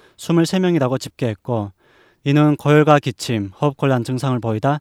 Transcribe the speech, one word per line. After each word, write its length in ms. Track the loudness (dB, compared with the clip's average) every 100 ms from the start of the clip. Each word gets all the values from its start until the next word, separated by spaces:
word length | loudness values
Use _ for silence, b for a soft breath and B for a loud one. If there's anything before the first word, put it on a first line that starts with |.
| b b
스물세 440 | -2 0 0 0
명이라고 380 | 0 0 0 -2
집계했고, 760 | -6 -6 -6 -6 -6 -4 -6 b b b b b 0
이는 280 | 2 2 2
고열과 420 | 2 4 6 4
기침, 540 | 2 -6 -4 -4 -4 -4
호흡곤란 420 | -4 -2 0 0
증상을 360 | -2 -4 -2 -2
보이다 400 | -2 -2 -2 -2